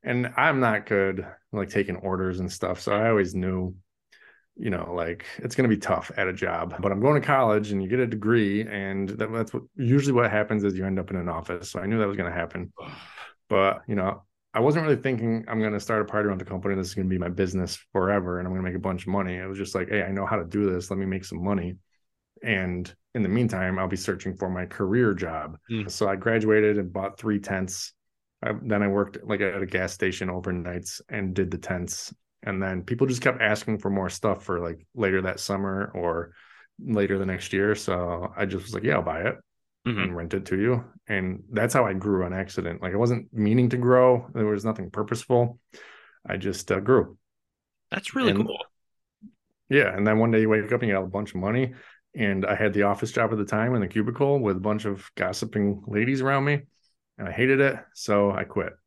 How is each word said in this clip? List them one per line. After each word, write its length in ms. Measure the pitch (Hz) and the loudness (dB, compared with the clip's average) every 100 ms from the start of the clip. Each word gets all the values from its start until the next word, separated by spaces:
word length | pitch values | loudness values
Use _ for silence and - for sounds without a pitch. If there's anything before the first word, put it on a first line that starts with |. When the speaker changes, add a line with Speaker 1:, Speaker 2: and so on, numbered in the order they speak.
Speaker 1:
And 280 | - 123 123 - | -2 -2 -2 2
I'm 240 | 151 139 | 4 6
not 260 | 120 107 - | 4 2 2
good, 400 | 101 98 95 87 - _ | 2 2 0 -8 -14 _
like, 160 | 107 95 | -6 -2
taking 280 | 101 101 90 | -2 -2 -2
orders 420 | 95 92 92 90 | -2 -2 -2 -2
and 120 | 90 | -4
stuff. 300 | - 92 92 | -4 -4 -4
So 120 | - | 0
I 180 | 101 113 | 2 4
always 240 | 110 90 | 4 2
knew, 400 | 87 90 92 92 92 _ _ _ _ - _ _ - | 0 -2 -2 -4 -8 _ _ _ _ -20 _ _ -8
you 140 | 117 | -4
know, 240 | 90 82 | -4 -4
like, 320 | 87 82 85 - - | -4 -4 -6 -10 -10
it's 180 | 123 | -4
gonna 140 | - 127 | 4 4
be 80 | 107 | 4
tough 340 | - 92 - - | 2 0 0 -2
at 100 | 95 | 0
a 60 | |
job, 420 | 92 90 85 85 - | 0 -2 -2 -4 -2
but 100 | 101 | 0
I'm 100 | 98 | 4
going 200 | 127 147 | 4 4
to 60 | 143 | 4
college, 440 | 135 120 107 104 | 4 6 4 2
and 120 | 101 | -2
you 60 | 92 | 0
get 100 | 123 | 0
a 80 | 120 | 0
degree, 560 | 110 104 117 104 101 | 0 4 4 4 0
and 480 | 107 101 98 98 95 | -2 -6 -4 -4 -4
that, 200 | 107 107 | -4 -4
that's 220 | 113 110 | -4 -4
what, 120 | 127 - - | -6 -10 -4
usually 380 | 120 139 139 | 2 4 4
what 160 | 123 117 | 4 4
happens 340 | 107 104 107 | 2 0 2
is 100 | 101 | 0
you 120 | 92 95 | 0 -2
end 120 | 95 | -2
up 120 | 90 | -2
in 60 | 95 | -4
an 120 | 87 | -4
office. 420 | 82 - 90 92 | -6 -6 -8 -8
So 100 | - | -6
I 60 | 95 | -2
knew 120 | 113 | 2
that 100 | 104 | 2
was 80 | 101 | 0
gonna 160 | 87 | -4
happen, 400 | 87 85 90 90 - - - - | -4 -4 -6 -10 -12 -16 -16 -18
Speaker 2:
<sighs> 380 | - - _ _ | -18 -20 _ _
Speaker 1:
but, 320 | 98 98 - - | 4 4 2 -4
you 80 | |
know, 280 | 104 95 95 _ _ _ | -2 -2 -4 _ _ _
I 60 | 113 | 2
wasn't 260 | 127 151 156 | 4 4 2
really 100 | 131 | 2
thinking, 480 | 131 123 117 113 113 | 2 -2 0 -2 -2
"I'm 140 | 113 | 0
gonna 180 | 107 104 | 0 -2
start 220 | - 110 | 0 0
a 60 | 104 | 0
party 220 | 107 104 | 0 0
rental 200 | 95 95 | -2 -4
company. 260 | 95 98 98 | -6 -2 -2
This 120 | 92 | -2
is 60 | |
gonna 140 | 101 92 | -2 0
be 100 | 92 | 0
my 100 | 87 | -2
business 500 | 87 95 92 87 - _ | 0 0 0 -4 -6 _
forever, 460 | 95 92 101 90 90 | 0 2 2 0 -4
and 100 | 90 | -4
I'm 60 | |
gonna 120 | 92 92 | -4 -4
make 100 | 92 | -4
a 40 | |
bunch 220 | 92 92 | -4 -4
of 60 | 92 | -2
money." 260 | 98 92 90 | -2 -2 -4
It 100 | 92 | -8
was 120 | 98 | -8
just 160 | 95 | -6
like, 160 | 95 90 | -4 -2
"Hey, 120 | 104 | -2
I 100 | 92 | -2
know 120 | 98 | -2
how 120 | 98 107 | -2 -2
to 100 | 85 | -2
do 240 | 104 101 | 0 0
this. 200 | 90 90 | 0 -2
Let 80 | 95 | -4
me 80 | 95 | -2
make 200 | 95 - | -4 -6
some 180 | 85 | -6
money. 320 | 92 101 87 90 _ _ _ _ _ _ | -2 -2 -2 -8 _ _ _ _ _ _
And 480 | 123 98 92 90 92 - _ | -2 -2 -2 -4 -8 -14 _
in 80 | 123 | -2
the 60 | 98 | 0
meantime, 500 | 107 120 92 92 92 | 2 0 0 -2 0
I'll 80 | 92 | -2
be 100 | 95 | -2
searching 380 | - 90 98 | -4 -4 -6
for 140 | 92 95 | -6 -6
my 160 | 92 | -4
career 480 | 87 - 95 117 117 | -6 -4 0 4 2
job." 460 | 90 85 80 71 78 _ | 2 -4 -6 -8 -14 _
Speaker 2:
Mm. 200 | 113 98 | -6 -6
Speaker 1:
So 180 | - 101 | -2 -2
I 80 | 95 | 0
graduated 640 | 104 113 107 107 107 104 | 0 2 4 4 4 2
and 120 | 92 | -2
bought 280 | 92 98 - | -4 -6 -6
three 200 | 110 104 | -2 -2
tents. 540 | 101 98 95 - - _ _ _ _ _ | -2 -4 -4 -6 -12 _ _ _ _ _
I, 100 | - 110 | -6 -4
then 200 | 127 104 | 0 2
I 60 | 101 | 2
worked, 300 | 98 98 - | 2 0 -4
like, 200 | - 104 | -4 0
at 180 | 98 95 | 0 -2
a 60 | 92 | -2
gas 260 | 92 92 | -2 -2
station 360 | - 95 92 92 | -2 -2 -2 -4
overnights 720 | 90 92 90 87 87 87 - - | -4 -4 -4 -4 -8 -10 -14 -10
and 240 | 110 95 | -6 -4
did 160 | 92 90 | 0 -2
the 80 | 87 | -2
tents. 560 | - 90 87 - - - _ _ | -4 -6 -4 -8 -12 -18 _ _
And 200 | - 95 | -6 -4
then 220 | 95 92 | -2 -4
people 220 | 92 120 135 | -4 0 0
just 140 | 123 | 2
kept 220 | 131 123 | 0 2
asking 380 | 107 107 - 107 | 0 0 -2 -2
for 100 | 104 | 0
more 180 | 98 92 | -2 -2
stuff 340 | - 110 95 | -2 -2 -2
for, 180 | - 87 | -2 -4
like, 260 | 85 82 _ | -4 -8 _
later 260 | 127 101 95 | -2 2 2
that 200 | 92 92 | 0 -4
summer 520 | - 98 98 95 101 | -4 -2 -2 -4 -4
or 380 | - 87 82 85 - - - - - | -4 -2 -2 -6 -14 -20 -20 -20 -14
later 360 | - 107 98 98 | -2 0 2 0
the 80 | 95 | -2
next 260 | 92 - | -4 -2
year. 220 | 98 104 | 0 2
So 580 | 104 - 90 87 85 90 | 0 0 -2 -2 -4 -6
I 120 | - 101 | -4 -4
just 180 | 92 | -4
was 80 | 92 | -6
like, 100 | 101 | -4
"Yeah, 120 | 113 | 0
I'll 80 | 143 | 0
buy 220 | - - | 0 -2
it 100 | 98 - _ _ _ _ 120 | -4 -4 _ _ _ _ -4
Speaker 2:
Mm-hmm. 120 | 107 | -2
Speaker 1:
and 180 | 92 87 | -2 -4
rent 160 | 85 | -4
it 140 | 95 92 | -6 -2
to 120 | 95 | 0
you." 240 | 110 120 123 - - | 2 0 -2 -20 -4
And 360 | 101 92 95 95 | -2 -2 -6 -4
that's 220 | 107 120 | 0 2
how 100 | 135 | 4
I 80 | 110 | 2
grew 320 | 95 101 95 | 2 0 2
on 80 | 90 | 0
accident. 480 | 92 92 - 85 85 | -2 -4 -4 -4 -4
Like, 140 | 92 | -2
I 20 | 98 | 2
wasn't 340 | 120 120 - | 2 2 -4
meaning 380 | 117 104 117 123 | 0 2 4 4
to 80 | 123 | 2
grow. 500 | 123 127 127 123 123 | 6 8 8 6 0
There 140 | 131 107 | -2 0
was 180 | 104 | 0
nothing 260 | 110 107 92 | -2 -4 -6
purposeful. 680 | 104 104 120 - 123 120 123 _ - - - - _ - | -6 -2 -4 2 4 4 -2 _ -20 -20 -20 -20 _ -8
I 120 | 98 | -4
just, 340 | 98 95 - | -4 -6 -2
uh, 80 | 98 | 0
grew. 380 | 101 127 - - _ _ _ _ _ _ _ | 4 4 4 -6 _ _ _ _ _ _ _
Speaker 2:
That's 260 | 190 - 269 | -8 -6 0
really 140 | 247 | 2
Speaker 1:
And 160 | - 226 | 2 0
Speaker 2:
cool. 180 | - - _ _ _ _ _ - _ _ _ _ | -4 -12 _ _ _ _ _ -20 _ _ _ _
Speaker 1:
Yeah. 260 | 135 104 | 4 4
And 120 | 95 104 | 2 4
then 120 | 107 | 4
one 120 | 113 | 6
day 100 | 113 | 4
you 80 | 110 | 4
wake 240 | 107 107 | 2 2
up 80 | 120 | 0
and 80 | 120 | 2
you 60 | |
got 100 | 98 | 0
a 40 | 92 | -2
bunch 260 | 95 104 | -6 -6
of 80 | 90 | -4
money. 320 | 95 120 127 123 - - _ | 0 0 0 -4 -20 -20 _
And 320 | 170 104 98 98 | -2 0 2 0
I 80 | |
had 180 | 98 107 | 2 2
the 120 | 101 | 2
office 280 | 101 98 117 | 2 2 -2
job 200 | - 113 | 0 0
at 40 | 110 | 0
the 80 | |
time 300 | 101 107 113 | 0 0 2
in 80 | 123 | 2
the 40 | 92 | 0
cubicle 520 | 110 107 120 139 143 | 0 0 2 2 4
with 180 | 107 92 | 2 0
a 40 | |
bunch 260 | 101 107 107 | 0 -2 -2
of 240 | 95 - | -6 -10
gossiping 680 | - 92 95 113 107 101 101 - | -4 -4 -2 -4 0 0 0 -2
ladies 360 | 104 120 135 | 0 0 2
around 240 | 131 139 139 | 2 2 2
me. 160 | 143 - _ _ _ _ - | 0 -4 _ _ _ _ -12
And 100 | 98 | -8
I 40 | |
hated 280 | 98 131 135 | 0 4 6
it. 160 | 139 127 - | 4 2 -12
So 380 | - - 101 101 | -12 0 4 4
I 140 | 98 | 2
quit 280 | - - 87 - | -4 -4 -4 -8